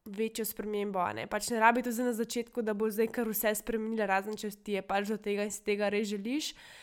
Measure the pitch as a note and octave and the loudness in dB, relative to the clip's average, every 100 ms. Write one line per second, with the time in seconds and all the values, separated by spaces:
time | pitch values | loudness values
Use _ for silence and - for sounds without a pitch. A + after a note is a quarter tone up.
0 | - G3+ A3+ A3+ A3 - G#3 G#3 G3+ F#3+ | -10 -2 -2 -2 -4 -4 -4 -2 -2 0
1 | F3+ G#2+ G#3 G#3+ G3+ A#3 A3 A#3+ B3 A3+ | 0 -2 -4 -4 -2 4 6 6 2 0
2 | B3 A3+ A3+ A#3+ A3+ - A3 G#3 A3 G#3 | 0 0 -2 -2 -4 -2 -2 0 0 2
3 | A3 A3+ A3+ G#3 A3 G#3+ - A3+ A3 A3 | 0 0 -2 0 2 0 0 -2 0 0
4 | G3+ F#3+ G3 G#3+ G#3+ G3+ - G3 F#3+ G3 | 2 2 0 -4 -6 -8 -2 -2 0 0
5 | G#3 G#3+ G#3 G3+ G#3 - - G3+ G3+ G#3 | 0 -2 -2 -2 -2 -2 -2 2 2 2
6 | G#3+ G3+ G3+ C#4+ D4+ - - - | 0 -2 -2 -2 -2 -8 -16 -20